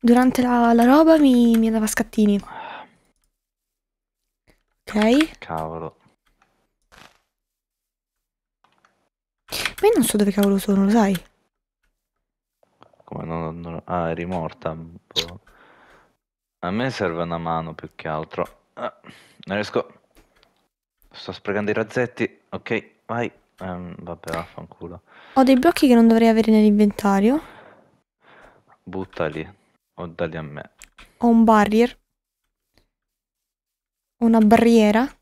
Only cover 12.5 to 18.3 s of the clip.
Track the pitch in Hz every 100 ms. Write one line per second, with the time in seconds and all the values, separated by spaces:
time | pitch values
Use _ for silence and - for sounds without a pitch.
12.5 | _ _ _ _ _ - - 80 82 80
13.5 | 82 85 82 - 90 82 82 87 92 80
14.5 | - 80 80 82 87 _ - 82 92 _
15.5 | _ _ _ _ _ _ _ _ _ _
16.5 | _ 87 104 131 120 95 82 85 85 85
17.5 | 82 82 78 78 - 82 78 80